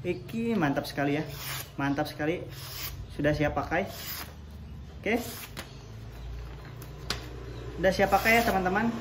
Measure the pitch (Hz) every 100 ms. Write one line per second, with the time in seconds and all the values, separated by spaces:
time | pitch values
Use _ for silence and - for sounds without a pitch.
0 | 175 175 - 226 233 220 147 135 - -
1 | 143 147 151 - - - - - 139 143
2 | 151 - 156 180 - - - - - -
3 | - - 151 151 147 147 135 165 196 -
4 | - - - - - - - - - -
5 | 185 233 - - - - - - - -
6 | - - - - - - - - - -
7 | - - - - - - - - 185 185
8 | 190 196 226 226 233 190 185 202 233 -